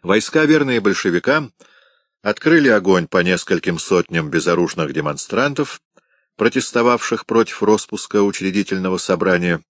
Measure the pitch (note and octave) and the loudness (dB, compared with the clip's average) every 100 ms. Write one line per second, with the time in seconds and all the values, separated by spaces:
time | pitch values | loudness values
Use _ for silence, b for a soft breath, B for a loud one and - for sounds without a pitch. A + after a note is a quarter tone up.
0 | F2 G#2 - D#3 D#3 D#3 C#3 A#2+ G2+ F#2 | 2 0 2 0 4 4 2 0 0 0
1 | G2+ E2+ - D3+ C3 _ b b b b | 0 0 0 -2 -2 _ b b b b
2 | b _ G#2 - D#3 E3 C#3 G#2+ F#2 F#2 | b _ -4 -2 2 4 4 4 4 2
3 | E2 A2 F#2 F2+ - F2 F#2 E2+ - F#2 | 2 0 0 -2 0 -2 -2 -6 0 0
4 | E2 E2 D2+ D#2+ E2+ E2+ E2+ - D#2 C#2+ | 0 -4 -2 -2 0 0 0 -2 -6 -4
5 | D#2 D2 - G#2 C#3 C#3+ C#3+ - _ _ | -6 -8 -6 -2 -2 -2 -6 -8 _ _
6 | _ _ _ - A#2 C3 - A#2+ A#2+ A#2+ | _ _ _ -2 0 0 -2 0 2 2
7 | - A2+ - A2+ A2 - G#2 G#2+ - G#2+ | -2 -6 0 0 0 0 2 2 0 -10
8 | - G#2+ G2+ - F#2+ G2 F#2+ F#2+ F#2 F#2 | -4 0 0 -2 -4 -2 -2 -4 -2 -4
9 | - F2 F#2 F2+ F2 E2+ _ | -2 0 2 2 0 -2 _